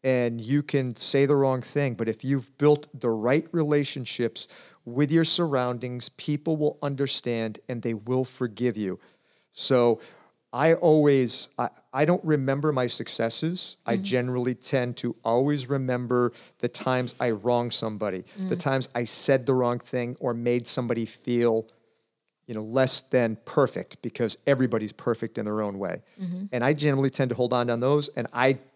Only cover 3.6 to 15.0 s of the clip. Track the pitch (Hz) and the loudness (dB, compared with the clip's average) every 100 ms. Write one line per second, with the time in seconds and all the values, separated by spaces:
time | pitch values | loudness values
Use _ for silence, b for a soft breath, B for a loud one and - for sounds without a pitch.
3.6 | 147 147 139 139 123 - 117 - - B | 2 2 0 -6 -8 -2 -2 -2 -10 B
4.6 | B B - 120 143 165 160 - 170 139 | B B -8 -2 2 4 4 2 2 0
5.6 | 123 123 123 123 - - - 147 165 156 | 0 -2 -6 -8 -10 -10 -4 -2 0 0
6.6 | 147 - 143 139 139 - 123 117 113 104 | 0 0 -6 -2 -2 -2 -2 -2 -4 -6
7.6 | - 120 117 113 107 127 127 - 123 104 | -8 -6 -4 -6 -2 -2 -2 -4 -6 0
8.6 | 123 107 101 87 b b b b b - | -2 0 -4 -6 b b b b b -6
9.6 | - 131 120 110 B B B B _ 120 | 2 4 4 2 B B B B _ 0
10.6 | 156 165 175 156 147 139 123 - - - | 2 4 6 6 6 4 2 -2 -6 -6
11.6 | 120 - _ 131 151 175 160 151 135 139 | -6 -6 _ 0 2 2 2 0 2 0
12.6 | 151 135 123 - 117 - 113 - 160 180 | 0 0 -2 -4 -6 -2 -2 0 -2 -2
13.6 | - - - 110 98 123 123 127 123 120 | -6 -6 -4 -2 0 0 0 -2 -2 -4
14.6 | - 135 123 123 | -2 -2 -2 -4